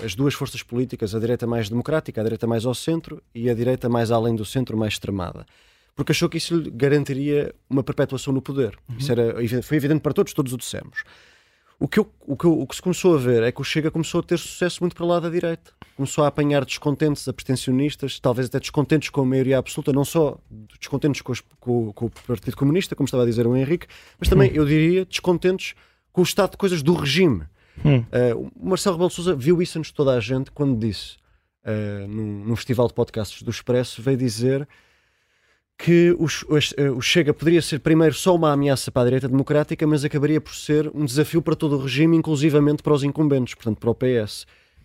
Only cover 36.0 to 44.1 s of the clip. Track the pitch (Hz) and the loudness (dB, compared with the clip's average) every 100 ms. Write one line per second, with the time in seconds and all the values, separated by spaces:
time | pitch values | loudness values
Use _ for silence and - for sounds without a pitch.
36 | 175 175 165 - - 151 - - 143 127 | 6 4 0 -4 0 0 0 0 0 0
37 | - 175 147 147 147 170 - 151 - 160 | 0 2 2 0 2 2 2 -2 2 4
38 | 160 139 190 175 160 143 143 131 - 131 | 4 4 2 4 4 2 2 0 0 0
39 | 123 127 131 131 135 147 151 160 151 151 | 2 2 0 0 2 0 0 0 0 0
40 | 147 151 147 156 147 - - 151 151 - | 0 0 0 0 -2 -10 0 0 0 -2
41 | 147 131 151 165 160 156 160 139 131 127 | -2 0 0 0 0 0 0 0 -2 2
42 | 165 165 156 147 156 147 147 147 - 147 | 4 4 2 0 2 4 4 2 2 2
43 | 139 139 151 135 120 - 117 104 117 113 | 2 0 2 2 0 -4 -4 -2 -2 0
44 | 127 | 0